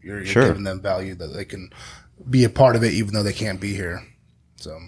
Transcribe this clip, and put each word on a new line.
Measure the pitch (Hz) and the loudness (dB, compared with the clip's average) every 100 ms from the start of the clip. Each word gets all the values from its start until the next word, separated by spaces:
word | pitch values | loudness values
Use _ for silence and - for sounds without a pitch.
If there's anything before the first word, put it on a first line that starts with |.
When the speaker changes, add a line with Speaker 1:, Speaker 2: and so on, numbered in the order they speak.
Speaker 1:
You're, | 92 101 | -10 -10
you're | 95 | 0
Speaker 2:
Sure. | 98 127 | 4 4
Speaker 1:
giving | 85 | 2
them | 98 95 | -4 -6
value | 98 92 95 90 | -4 -4 -6 -10
that | 80 | -12
they | - | -10
can | 95 98 92 - - - _ _ 127 | -12 -12 -16 -18 -20 -20 _ _ 0
be | 127 | 4
a | 120 | 4
part | - 131 | 6 6
of | 113 | 6
it, | 113 | 2
even | 87 104 | 0 -2
though | 107 | -2
they | 104 | -2
can't | 98 110 92 | -2 -6 -4
be | 101 | -6
here. | 98 90 87 - _ _ _ _ _ | -6 -6 -8 -14 _ _ _ _ _
So. | 78 80 | -16 -16